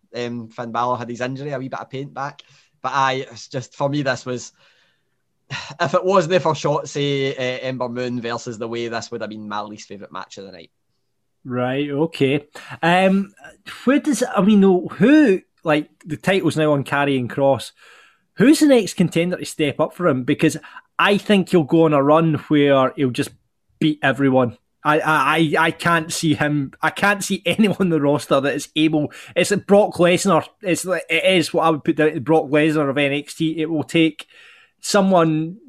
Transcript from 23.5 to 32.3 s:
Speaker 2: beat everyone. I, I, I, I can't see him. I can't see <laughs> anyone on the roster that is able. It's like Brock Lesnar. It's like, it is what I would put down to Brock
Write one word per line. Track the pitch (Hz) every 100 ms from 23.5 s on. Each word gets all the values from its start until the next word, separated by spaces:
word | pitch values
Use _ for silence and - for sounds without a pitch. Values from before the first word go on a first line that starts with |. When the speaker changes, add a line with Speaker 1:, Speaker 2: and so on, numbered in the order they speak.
| _ _ _
Speaker 2:
beat | 156 151
everyone. | 139 131 139 127 120 - _ _ 147
I, | 151
I, | 147 156 135 160
I, | 156 160 165
I |
can't | - 175 165 160
see | - 160
him. | 143 151 147 139 -
I | 156
can't | - 202 202
see | 190 190
<laughs> | 175
anyone | 175 214 -
on | 185
the | 160
roster | 143 143 - 143
that | 139
is | 131 - 151
able. | 156 156 147 - - 170
It's | 180
like | 202 -
Brock | 202 190
Lesnar. | 165 175 180 196 156 - _
It's | 180 160
like, | 180 170 -
it | 165
is | 185 185 -
what | 165
I | 160
would | 156
put | - 151
down | 151
to | 143
Brock | 120